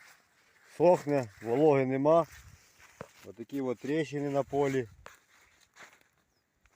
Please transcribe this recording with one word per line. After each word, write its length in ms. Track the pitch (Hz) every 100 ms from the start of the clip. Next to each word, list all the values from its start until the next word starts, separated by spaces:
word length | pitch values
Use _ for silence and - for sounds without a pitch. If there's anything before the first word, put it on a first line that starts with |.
| - - _ _ _ _ _ -
Сохне, 520 | 165 175 135 143 117 -
вологи 440 | 110 120 156 139 131
нема. 420 | 135 143 165 156 - - - _ _ - - - - 95
Отакі 360 | 95 117 139
от 180 | 127 120
тріщини 500 | 131 156 143 143 143
на 140 | 139
полі. 460 | 135 139 139 135 117 - - - _ _ _ _ _ - - _ _ _ _ _ _ _ _